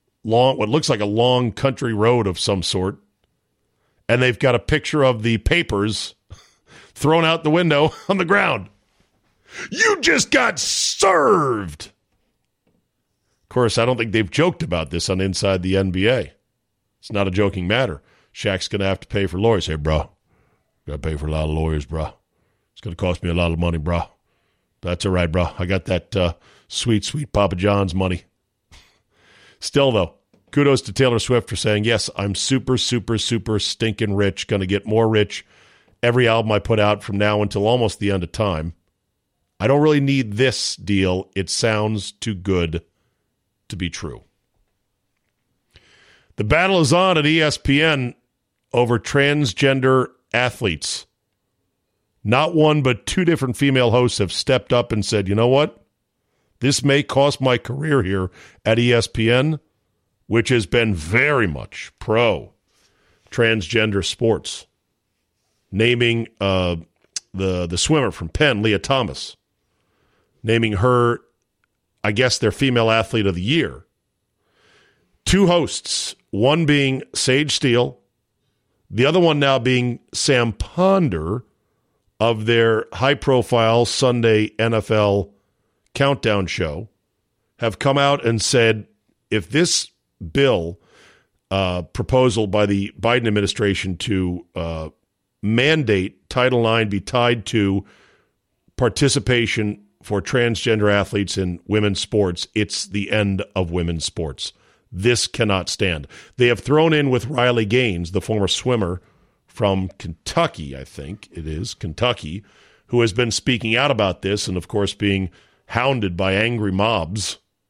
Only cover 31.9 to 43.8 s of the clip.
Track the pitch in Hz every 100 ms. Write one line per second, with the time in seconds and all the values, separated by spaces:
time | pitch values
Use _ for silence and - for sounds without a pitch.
31.9 | 113 - - 101 95 - 135 107 127 -
32.9 | 123 101 113 - 117 95 107 - - 113
33.9 | 101 107 98 101 98 - 104 92 101 -
34.9 | 110 113 107 104 - - _ _ _ _
35.9 | _ 120 120 120 113 110 104 - 113 104
36.9 | 104 - 98 104 104 104 104 104 123 110
37.9 | - 101 98 87 - 107 82 82 - _
38.9 | _ _ _ _ _ _ - 113 143 156
39.9 | 151 139 139 113 104 131 - - - 98
40.9 | 101 95 90 - 95 90 - 117 107 107
41.9 | 107 - - - 98 92 90 85 82 -
42.9 | _ _ _ _ _ _ _ - 98